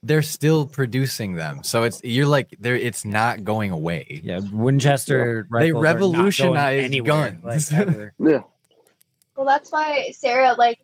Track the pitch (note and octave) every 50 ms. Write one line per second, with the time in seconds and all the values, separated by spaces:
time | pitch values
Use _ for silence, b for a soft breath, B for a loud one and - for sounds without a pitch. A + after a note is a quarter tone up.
0 | - A2+ D3+ D#3 D3+ D3+ - - - D3+ D#3+ D#3 D3 D3+ - - C3+ A#2+ G#2+ C3
1 | C3+ B2+ - - A2+ G2+ F2+ E2+ D#2+ D#2 C#2+ C#2 - - - A#2 A#2 A#2 - -
2 | - B2 A#2 B2+ C#3+ C#3+ D3 C#3 B2 _ - - G2+ A#2+ B2 A#2+ G2+ A#2+ G#2+ -
3 | - G#2+ G2+ G#2+ A2+ A#2+ A#2 G2 G2+ G2 G#2+ A2 G#2+ G2 F#2 D#2+ D#2 E2 E2+ D#2
4 | C2+ - - - D#3+ - F2+ F2+ G2+ G2+ G2+ G#2+ A2+ B2+ C#3 C#3 B2 D3 C#3+ C3+
5 | - - C#3+ C3 B2 A#2+ A#2 A2+ G#2 - A#2 A#2 D3+ E3 D#3+ A#2 D#3 D#3 E3+ E3+
6 | G3 F#3+ E3+ E3 F3+ G3+ F#3 - C#3 C3+ B2+ C#3+ C#3+ C#3 C3+ C#3 C3+ B2 C#3 C3
7 | A#2+ C3 D3+ D#3 D3+ A#2 F#2 E2+ - A#2+ A#2 D3+ D3 - D3 D#3+ G#3 F#3+ D#3 G#2+
8 | G#2 G#2 _ _ - D#3 D3+ B2+ - _ _ _ _ _ _ _ _ _ _ _
9 | _ _ _ _ _ _ _ - C4+ C4+ C4+ D4 C#4+ - - D4+ D#4 D4+ D4 C#4
10 | A#3 - B3 - - B3+ A#3+ B3+ C4 B3+ A#3+ A#3+ A#3+ A#3+ A#3 _